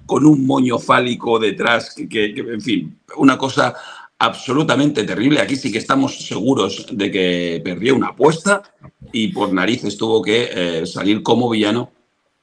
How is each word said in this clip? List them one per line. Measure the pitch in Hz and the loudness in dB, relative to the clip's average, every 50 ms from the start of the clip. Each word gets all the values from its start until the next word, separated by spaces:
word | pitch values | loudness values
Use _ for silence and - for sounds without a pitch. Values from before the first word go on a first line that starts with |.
| - - | -8 -2
con | - 123 135 | 0 4 6
un | 151 156 139 131 131 | 6 6 6 4 2
moño | 135 135 131 127 120 113 | 2 2 2 2 0 -2
fálico | - - 131 127 127 123 117 - - 117 117 113 | 0 2 2 2 2 0 -2 -4 -2 0 0 2
detrás, | 110 104 95 90 101 113 117 113 110 - - | 2 0 -2 0 0 0 0 0 -2 -6 -12
que, | - 101 92 | -12 -12 -6
que, | 87 113 107 107 107 | -4 -2 -2 -2 -2
que, | 127 | -6
en | 117 113 117 107 | -8 -8 -8 -8
fin, | 104 123 110 92 78 - - _ _ - - - | -4 -2 -2 -2 -2 -6 -12 _ _ -14 -4 2
una | 156 135 131 - | 4 4 4 4
cosa | 131 135 127 139 127 127 127 - - - - - - - _ - | 0 -4 0 0 0 0 -2 -6 -16 -18 -20 -20 -20 -14 _ -2
absolutamente | - 117 - - - - 123 143 160 151 120 131 143 147 143 - 107 | -2 -2 -2 -4 -6 -2 0 0 2 2 2 2 2 0 2 0 -2
terrible. | 87 92 101 110 139 151 139 | -2 -2 0 2 2 2 2
Aquí | 104 95 135 | 0 0 -2
sí | 135 - 127 | -4 -4 -4
que | 101 110 | -4 -4
estamos | - - 131 139 135 131 - - - | 0 2 2 2 2 0 -2 -6 -10
seguros | - 117 104 95 127 135 117 98 101 - - - - | -8 -6 -4 0 0 2 2 2 0 -2 -6 -10 -10
de | - 101 101 - | -6 -4 -2 -2
que | - 98 92 90 87 87 87 87 85 85 78 | 0 0 0 2 0 0 -2 -2 -4 -4 -6
perdió | 92 90 87 95 123 135 | -6 -6 -2 0 2 2
una | 120 104 98 | 2 0 -2
apuesta | - - 123 151 160 160 - 202 202 196 202 - _ _ - - _ _ - - | -2 2 4 4 4 4 2 0 0 0 -2 -10 _ _ -20 -20 _ _ -16 -8
y | - 117 110 98 | -4 -2 -2 -2
por | 90 95 101 98 95 | -2 -2 -2 0 0
narices | 92 90 92 90 - - 101 101 - | 0 0 0 -2 -2 -2 -6 -6 -4
tuvo | 113 113 113 110 90 | -2 0 0 0 2
que, | 104 104 117 120 - | 2 2 2 0 0
eh, | - 113 87 85 82 80 82 90 | -2 -4 -2 -2 -2 -4 -4 -6
salir | - - 90 98 107 107 | -6 -4 0 0 0 0
como | - - 120 113 120 120 | 2 2 2 2 2 0
villano | 117 110 104 104 107 120 123 - _ _ _ _ _ _ _ _ _ _ | 0 0 0 0 0 -2 -4 -8 _ _ _ _ _ _ _ _ _ _